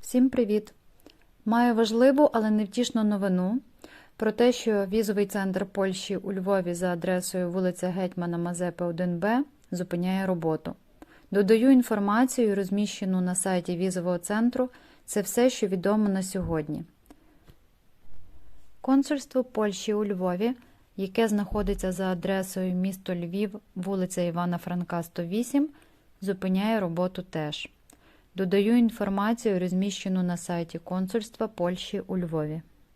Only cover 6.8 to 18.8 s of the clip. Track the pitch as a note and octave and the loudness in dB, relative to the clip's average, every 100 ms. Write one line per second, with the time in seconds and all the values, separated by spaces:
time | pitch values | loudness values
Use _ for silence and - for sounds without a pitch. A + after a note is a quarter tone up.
6.8 | F#3 F3 F3+ F3+ F3+ F#3 F3+ F3+ F#3 F3 | -2 -2 0 -2 -2 -4 -2 0 0 0
7.8 | F3+ F3+ F#3 F#3 F3 E3+ E3+ F3 F3+ E3+ | -4 -2 -4 -4 -4 -2 -2 -2 -4 -4
8.8 | F3 E3+ F3+ E3+ F3 A#3 C#4+ _ _ F3+ | -6 -2 -2 0 0 0 -2 _ _ -6
9.8 | F#3 F3 F3+ F#3+ F#3+ F3+ D#3+ D#3 - - | -4 -2 0 0 0 0 0 -2 -4 -12
10.8 | _ _ - - _ G3 G3 A3+ B3+ C4 | _ _ -20 -20 _ 0 4 6 8 6
11.8 | A#3+ G#3+ G3 G#3+ B3+ - A3+ G3 F#3 G3+ | 6 0 2 2 2 2 2 2 0 0
12.8 | G#3 - G3 F#3 F3+ F3+ F#3+ F#3 F3 F3 | -2 -2 -2 0 0 0 0 0 0 -2
13.8 | F#3 F#3 F3 F3+ - G#3 A#3 B3 B3+ - | 0 0 -2 -2 -2 2 2 2 -2 -4
14.8 | - - - - G3 - B3 B3+ G3+ F#3+ | -20 -20 -6 -4 -2 2 2 2 -2 0
15.8 | F#3+ G#3+ G#3 F#3+ F#3+ F#3+ E3 E3 D3+ D3+ | 2 2 2 0 -2 -4 -2 -2 -2 -8
16.8 | D#3+ _ _ - _ _ - - _ _ | -10 _ _ -20 _ _ -20 -20 _ _
17.8 | _ - - - - - - - - - | _ -16 -8 -6 -6 -12 -14 -14 -14 -10